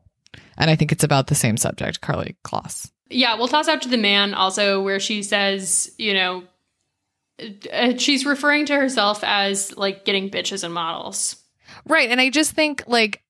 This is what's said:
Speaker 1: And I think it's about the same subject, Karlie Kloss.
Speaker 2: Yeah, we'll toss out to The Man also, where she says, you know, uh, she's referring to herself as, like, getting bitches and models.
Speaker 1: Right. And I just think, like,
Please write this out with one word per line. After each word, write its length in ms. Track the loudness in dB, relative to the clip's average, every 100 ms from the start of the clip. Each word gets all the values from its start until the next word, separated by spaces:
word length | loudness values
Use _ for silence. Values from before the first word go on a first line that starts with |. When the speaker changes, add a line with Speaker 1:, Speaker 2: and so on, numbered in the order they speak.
| _ _ _ -20 -20 0
Speaker 1:
And 100 | 2
I 60 |
think 160 | 4 2
it's 140 | 2
about 240 | 2 2 2
the 60 | 0
same 200 | 2 0
subject, 440 | -2 -2 -8 -6
Karlie 340 | -6 -6 -6 -12
Kloss. 460 | -8 -8 -6 -12 -14 _ _
Speaker 2:
Yeah, 280 | 0 0 0
we'll 120 | 0
toss 200 | 0 2
out 140 | -2
to 60 | 0
The 80 | 2
Man 360 | 4 4 2
also, 480 | 0 0 2 2 2
where 160 | 0 -2
she 240 | -2 -4
says, 680 | 0 0 0 0 -2 -2 -2 -6
you 160 | -2
know, 300 | 0 0 -4 -12 _ _ _ _ _ _ _ _ -18 -16 -14 -8
uh, 240 | 0 0 2
she's 260 | 2 2
referring 420 | 2 2 2 2 2
to 80 | 2
herself 460 | 2 2 0 0
as, 520 | 0 0 0 -2 -6 -4
like, 280 | -4 -2
getting 260 | -2 -2 -2
bitches 320 | -6 -6 -6
and 100 | -6
models. 640 | -6 -6 -6 -8 -6 -6 -8 _ _ -20 -20
Speaker 1:
Right. 240 | 0 2 4
And 120 | 2
I 100 | 2
just 220 | 2 0
think, 320 | 0 -2 -2 0
like, 360 | 2 2 -2